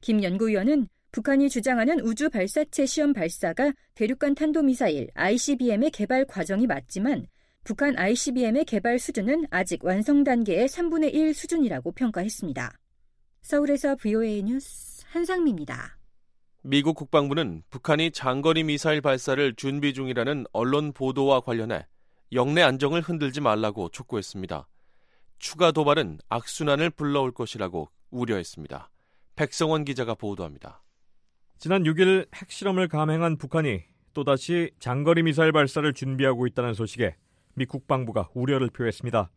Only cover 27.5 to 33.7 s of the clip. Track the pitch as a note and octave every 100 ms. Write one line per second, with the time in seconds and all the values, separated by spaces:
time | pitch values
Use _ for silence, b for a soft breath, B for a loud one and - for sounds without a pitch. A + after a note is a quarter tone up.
27.5 | A2 F#2+ F2 D2+ _ - B2+ A#2+ G#2 E2+
28.5 | - D2 C2+ - _ _ _ _ - D3+
29.5 | - D#3+ D#3 C#3+ C3 A#2 A2 G#2+ G2 E2+
30.5 | D2 - - _ _ _ _ _ _ _
31.5 | _ D#3 F#3+ D#3+ D#3 F#3 F#3+ - - -
32.5 | - G3+ F#3 F3+ D3+ D#3 D#3 E3+ D#3 C3+
33.5 | E3 D3+